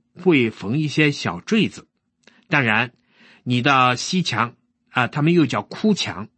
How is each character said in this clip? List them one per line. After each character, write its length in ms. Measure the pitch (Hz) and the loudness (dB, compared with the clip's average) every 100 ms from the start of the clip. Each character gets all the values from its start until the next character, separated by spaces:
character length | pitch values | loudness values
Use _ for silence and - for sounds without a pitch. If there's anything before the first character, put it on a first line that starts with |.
| _ - | _ -4
会 300 | 180 151 113 | 2 4 2
缝 280 | - 95 139 | -2 -6 -4
一 100 | 151 | -2
些 240 | 151 151 | 0 0
小 280 | 143 110 87 | 0 -6 -8
坠 280 | - 220 131 | -2 0 0
子。 180 | - - _ _ _ _ _ _ | -4 -20 _ _ _ _ _ _
当 160 | 151 | 0
然， 280 | 117 107 123 - _ _ _ _ | 2 0 -2 -8 _ _ _ _
你 180 | - 123 | -4 -2
到 320 | 131 135 127 | 2 4 2
西 300 | 120 - 185 | 0 -2 -2
墙， 320 | 175 107 117 - _ _ _ | -2 -2 -4 -6 _ _ _
啊， 180 | - 120 | -4 -2
他 160 | 151 | 0
们 100 | 151 | 2
又 140 | 175 135 | 2 2
叫 160 | 113 | -2
哭 320 | - - 214 | -8 -4 0
墙， 340 | 202 - 87 110 | 0 -2 -8 -14